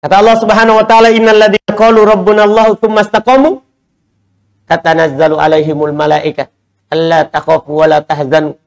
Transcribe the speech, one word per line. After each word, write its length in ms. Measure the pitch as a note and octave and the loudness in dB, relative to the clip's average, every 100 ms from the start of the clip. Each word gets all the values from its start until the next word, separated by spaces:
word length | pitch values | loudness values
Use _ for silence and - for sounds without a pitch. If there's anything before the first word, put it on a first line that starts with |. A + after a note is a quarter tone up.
Kata 200 | - F#3+ | 0 2
Allah 160 | G#3+ A3+ | 2 2
Subhanahu 400 | A3 G#3+ A3+ A3 | 0 0 2 2
wa 80 | A3 | 2
taala, 240 | A3+ A3+ | 2 2
"Innal 280 | A3+ A3 G#3+ | 2 2 2
ladzina 360 | G#3+ G3+ - | 2 0 -4
qalu 320 | - A3+ A3 G#3 | 0 2 4 2
rabbuna 400 | G#3+ F#3 G#3 G#3 | 2 0 0 2
Allahu 320 | G#3+ A3 G#3+ | 2 0 0
tsumma 240 | A3 G#3+ | -2 -2
istaqamu, 640 | G#3 A3 - C4 D4 F#4+ _ _ _ _ _ _ _ _ _ _ _ | -2 -2 0 2 2 -2 _ _ _ _ _ _ _ _ _ _ _
tatanazzalu 720 | E3 E3 D#3+ D#3+ C#3 D#3 D#3 | -4 -2 0 -2 0 -2 0
alaihimul 520 | D#3 D#3 D#3 D3+ D3+ | 0 0 -2 -4 -4
malaika 600 | D3 D3+ D3+ D3+ C#3+ C3+ _ _ _ _ | -4 -2 -2 -4 -8 -12 _ _ _ _
alla 360 | D#3+ E3 E3 D3+ | -6 -2 -2 -2
takhafu 560 | D3+ D3 D#3+ - D3+ | -6 -2 -4 -2 -2
wa 40 | D#3 | 0
la 100 | D3+ D3+ | 0 -2
tahzanu." 480 | D3 C#3 D#3 D3+ - | -8 -2 -2 -2 -10